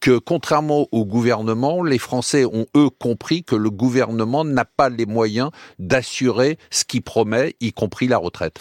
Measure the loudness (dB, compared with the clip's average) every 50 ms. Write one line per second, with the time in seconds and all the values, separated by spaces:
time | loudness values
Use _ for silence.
0 | 2 2 2 2 2 -2 -4 -4 0 0 0 0 2 2 0 0 0 0 0 -2
1 | -2 0 0 0 2 2 0 0 0 -2 -2 0 0 0 0 0 0 0 0 0
2 | -2 -2 -4 -4 -2 0 2 2 2 2 0 -2 -4 0 2 4 4 4 2 -2
3 | -4 -4 -4 -4 -2 -4 -4 -4 -2 -2 0 0 0 0 -2 0 -2 0 2 2
4 | 0 0 0 -2 -2 0 0 -2 -2 0 0 0 -2 -2 _ 0 0 0 2 -2
5 | -4 -2 0 0 0 0 0 -2 -2 -2 -6 -10 -20 -20 -16 -10 -4 0 0 0
6 | 0 -2 -6 -2 0 0 2 2 2 2 0 -2 _ -8 -6 -6 -4 -2 -4 -6
7 | -4 -2 0 0 0 2 2 0 0 -2 -4 -4 -6 -6 -2 -2 -4 -4 -2 -2
8 | 0 0 0 0 0 -2 -6 -6 -8 -8 -6 -8